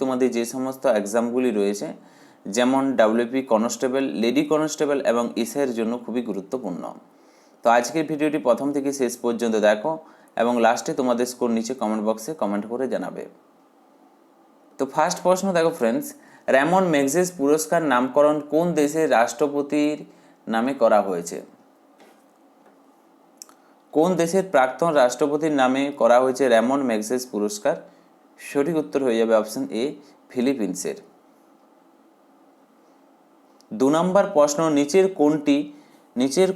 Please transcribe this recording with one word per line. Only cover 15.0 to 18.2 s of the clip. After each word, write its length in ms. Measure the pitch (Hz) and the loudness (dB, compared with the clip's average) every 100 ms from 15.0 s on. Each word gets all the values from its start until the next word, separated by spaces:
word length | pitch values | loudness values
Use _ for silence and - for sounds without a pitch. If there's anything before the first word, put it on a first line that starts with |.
| 160 - 180 | -2 0 0
প্রশ্ন 220 | 185 196 175 | 0 0 0
দেখো 140 | 165 - | 0 0
ফ্রেন্ডস, 260 | 113 127 147 - - - - 127 | -2 -2 -4 -12 -20 -10 0 2
র্যামন 280 | 147 185 185 | 4 2 2
ম্যাগসেস 340 | 147 139 160 180 180 | 2 2 0 -2 0
পুরস্কার 420 | 139 151 151 170 156 | 0 0 0 0 2
নামকরণ 440 | 123 131 147 | 2 2 4